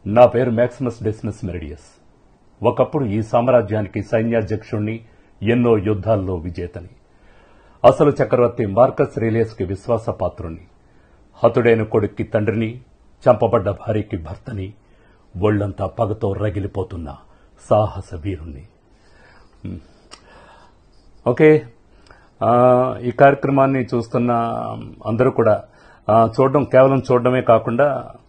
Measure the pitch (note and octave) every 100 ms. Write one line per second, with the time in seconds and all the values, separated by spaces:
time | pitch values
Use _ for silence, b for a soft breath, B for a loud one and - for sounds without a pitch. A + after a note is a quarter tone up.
0 | G2 A2 B2 A#2 B2+ A2+ B2 - B2+ A2+
1 | G#2+ G#2+ A2 G2 F#2+ E2+ D2+ D2+ _ _
2 | _ _ _ _ _ _ A2 A#2+ B2 D#3
3 | B2 G#2 A2 - C3 B2 G2+ A2 G2 -
4 | G2+ A2+ A2+ A#2 G#2 A2 - A2 G#2+ A2+
5 | b b b b G2+ B2 A#2+ A2 F#2+ G#2
6 | F#2+ G#2+ F#2+ F2+ F2 E2+ F2 F2 F2 _
7 | _ b b b b b b b B2 C3
8 | D3 C#3 D3 B2 A#2+ A#2 G#2+ G2 C3 -
9 | C#3 - A2+ A2 A2 - F#2 G2 - A2+
10 | A2+ - F2+ - E2 E2 - _ b b
11 | b b b _ A#2 B2+ A#2 A2+ A2 A#2+
12 | G2+ - G#2 A2+ G#2 G#2+ A2 B2+ - _
13 | _ _ C3 G#2+ A2+ A#2 F#2+ F#2 - G#2+
14 | G2+ F#2 D#2 F#2+ - G2+ F#2+ - b b
15 | b b b F2 G#2+ G#2 G#2 G2 F#2+ -
16 | A2 G#2+ G#2+ G2 G#2 G2+ F#2+ G2 F2+ F2
17 | D#2 C2+ _ b b _ - G#2+ G#2+ G2
18 | - F2+ G2+ E2+ E2 C#2 F#2 _ _ b
19 | b b b b b _ F#2+ E2+ - _
20 | _ - b b b b b b _ _
21 | _ - B2 B2 D#3 D#3 - _ _ b
22 | b b b _ A2 A#2+ B2+ B2 B2+ G#2+
23 | A#2+ - C#3 C#3 C3+ C#3 C3+ C3+ A2 B2
24 | A#2 B2 A#2+ A#2+ A#2 A#2 A2+ A2 A2 -
25 | G#2+ A2+ C3 - A2+ G2+ - b b b
26 | - A2 A2+ A2 C3 C#3+ C3+ C3 C3 C3+
27 | - B2 B2 B2+ B2 A2+ A2 A#2 C#3+ B2+
28 | A2+ -